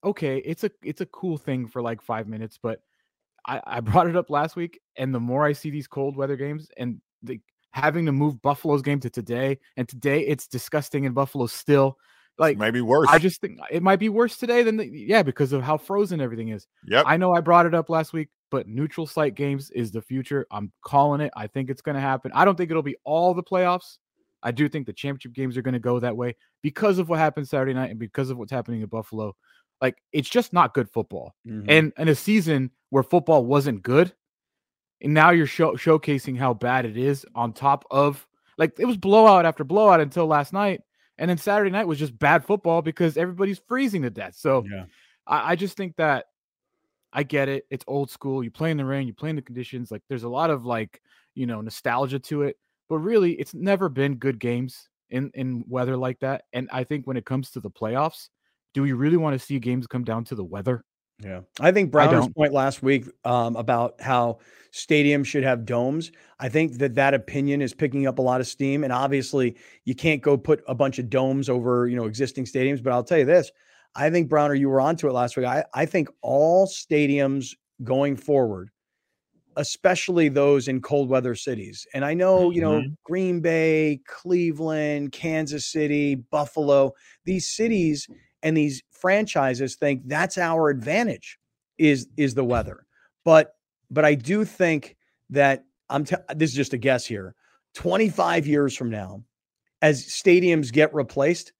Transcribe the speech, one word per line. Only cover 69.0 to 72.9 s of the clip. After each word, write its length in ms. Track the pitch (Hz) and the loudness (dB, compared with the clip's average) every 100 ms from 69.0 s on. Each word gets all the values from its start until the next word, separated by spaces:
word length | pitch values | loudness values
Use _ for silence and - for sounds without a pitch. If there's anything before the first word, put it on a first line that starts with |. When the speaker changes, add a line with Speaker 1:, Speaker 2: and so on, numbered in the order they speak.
| 135 139 127 139 127 120 - _ | 0 -2 -2 0 -2 -4 -20 _
Speaker 3:
you 120 | - 123 | -8 -2
can't 260 | 165 151 | 0 0
go 160 | 147 139 | 2 0
put 260 | - 156 - | 2 -2 0
a 80 | 123 | -2
bunch 220 | 135 127 | -2 -2
of 100 | 120 | -4
domes 400 | 131 135 135 135 | -2 0 -2 -2
over, 380 | 123 120 123 123 | -2 0 0 0
you 80 | 123 | -2
know, 80 | 110 | -6
existing 400 | 107 135 - 123 | -4 -4 -4 -6
stadiums. 360 | 135 131 143 | -2 -2 -2
But 120 | 120 | 0